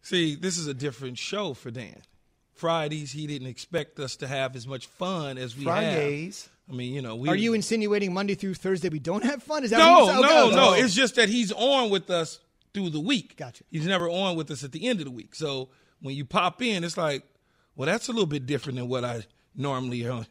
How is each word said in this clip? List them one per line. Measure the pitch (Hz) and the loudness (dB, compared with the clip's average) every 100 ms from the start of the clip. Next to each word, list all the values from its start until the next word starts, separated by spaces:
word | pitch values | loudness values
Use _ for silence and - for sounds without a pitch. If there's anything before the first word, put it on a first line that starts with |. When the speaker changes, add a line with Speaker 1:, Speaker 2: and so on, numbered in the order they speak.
Speaker 1:
See, | - 185 160 | -2 0 0
this | 147 180 175 | -2 -4 -4
is | 151 | -6
a | |
different | 131 143 120 135 123 | -6 -8 -8 -12 -10
show | - 196 196 | -8 -6 -6
for | 123 127 | -8 -12
Dan. | 120 107 - _ _ _ _ _ | -14 -14 -18 _ _ _ _ _
Fridays, | _ 165 165 151 156 147 | _ -2 -2 -2 -6 -10
he | 143 151 | -10 -8
didn't | 147 131 | -8 -10
expect | 120 - 170 147 - | -14 -8 -6 -6 -10
us | 135 | -10
to | - 135 | -10 -8
have | 139 135 | -4 -4
as | 127 120 | -6 -12
much | 135 - | -12 -14
fun | _ 180 185 147 131 | _ -6 -6 -6 -8
as | 127 120 | -10 -8
we | |
Speaker 2:
Fridays. | 143 175 214 151 147 143 170 202 | -2 0 0 0 -2 -4 -8 -14
Speaker 1:
have. | - _ _ | -20 _ _
I | 131 | -10
mean, | 123 | -8
you | 139 | -6
know, | 127 110 | -8 -4
we | 139 | 0
Speaker 3:
Are | |
you | 185 226 | 2 2
insinuating | 226 - 226 208 208 202 | 0 0 -2 0 0 0
Monday | 180 202 196 | -2 -2 -2
through | 196 | -4
Thursday | 180 190 190 180 | -4 -2 -2 -2
we | 156 | -4
don't | 143 190 | -4 -2
have | 240 285 | -2 -4
fun? | - 302 | -4 -4
Is | 254 | 2
that | 226 | 6
Speaker 1:
No, | 320 339 | 10 12
Speaker 3:
what | 269 | 10
you | 262 | 6
Speaker 1:
no, | 277 311 254 | 8 8 8
Speaker 3:
okay, | |
Speaker 1:
no. | 233 269 | 8 8
Speaker 3:
okay. | - | 6
Speaker 1:
It's | 254 | 4
just | 185 254 - | 4 2 4
that | 220 | 2
he's | 233 214 | 4 -2
on | 196 240 277 233 | 0 2 2 2
with | 196 - | 0 0
us | 180 160 - _ _ _ | -4 -4 -10 _ _ _
through | 202 185 | -6 -4
the | 151 | -4
week. | 170 269 - - | -2 -2 -2 -16
Speaker 3:
Gotcha. | 135 - _ | -16 -16 _
Speaker 1:
He's | 165 | -6
never | 160 190 170 | -2 -2 0
on | 175 190 170 | -2 -2 -2
with | 156 | -6
us | 143 | -8
at | 139 | -10
the | 131 220 | -6 -2
end | 233 | -2
of | 143 | -4
the | |
week. | 123 - | -12 -16
So | - 156 135 131 _ _ _ | -8 -6 -6 -10 _ _ _
when | 139 | -10
you | 139 | -8
pop | 135 202 180 - | -4 0 0 -2
in, | 247 202 | -2 -2
it's | 170 165 | -4 -2
like, | 165 139 - _ _ _ _ | -2 -2 -8 _ _ _ _
"Well, | - 143 | -6 -2
that's | 214 - | -2 -2
a | |
little | 226 185 | -2 -2
bit | 147 127 | -2 -4
different | 143 - 127 | -6 -4 -8
than | 123 | -4
what | 127 | -4
I | 120 117 107 _ _ - | -4 -6 -12 _ _ -8
normally | 139 131 127 123 117 | -4 -4 -4 -6 -6
am | 123 113 | -8 -10